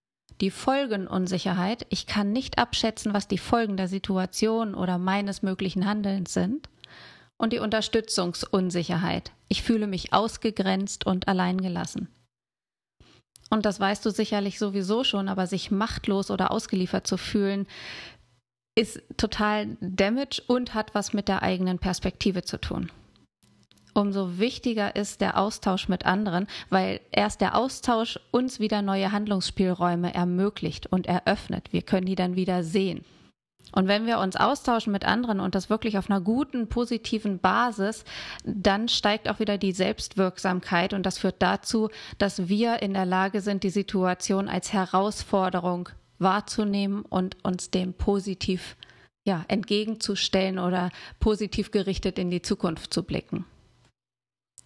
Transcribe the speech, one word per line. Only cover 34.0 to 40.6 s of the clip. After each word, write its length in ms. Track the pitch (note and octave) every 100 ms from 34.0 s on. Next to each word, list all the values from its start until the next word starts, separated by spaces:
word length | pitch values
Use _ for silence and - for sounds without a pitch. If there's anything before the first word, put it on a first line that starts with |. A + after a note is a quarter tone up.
wir 140 | A3+ A3
uns 180 | F#3+ -
austauschen 560 | A3 C#4+ - A#3 A3+
mit 140 | G3+ -
anderen 340 | A3 A#3+ G3+
und 140 | F#3+
das 160 | F#3+ -
wirklich 260 | A3 A3+ G3+
auf 140 | -
einer 100 | G3+
guten, 480 | F3+ A#3 D4 B3 A3
positiven 720 | A#3+ A#3+ A3+ - G#3+ G#3 F#3
Basis, 640 | F#3 G#3 B3 G#3 G3 A3+ - - - -
dann 440 | - G#3+ F#3+ G3+ A#3
steigt 420 | - G#3 G#3+ -
auch 100 | G3+
wieder 160 | G#3+ G3+
die 160 | G3
Selbstwirksamkeit 1200 | F#3 F#3 G#3+ - - F#3 - G3 F3+